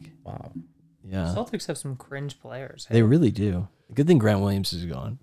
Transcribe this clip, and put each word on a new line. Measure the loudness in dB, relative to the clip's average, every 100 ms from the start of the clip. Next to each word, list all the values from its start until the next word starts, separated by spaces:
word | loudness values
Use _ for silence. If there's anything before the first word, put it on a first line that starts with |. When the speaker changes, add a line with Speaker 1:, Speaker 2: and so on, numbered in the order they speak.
| -18 -20
Speaker 1:
Wow. | -16 -16 -14 -16 -18 _ _ _ -10
Speaker 2:
Yeah. | -4 -4 -4
Speaker 3:
Celtics | -6 -8 -8
have | -8
some | -8
cringe | -10 -12 -10 -10 -12
players, | -14 -14 -14 -16 0
Speaker 2:
They | 4
Speaker 3:
hey? |
Speaker 2:
really | 6 6 4
do. | 2 0 -2 -4 _ _
Good | 0 4
thing | 6
Grant | 4 2
Williams | 2 0 -2
is | -6 -8
gone. | -8 -8 -10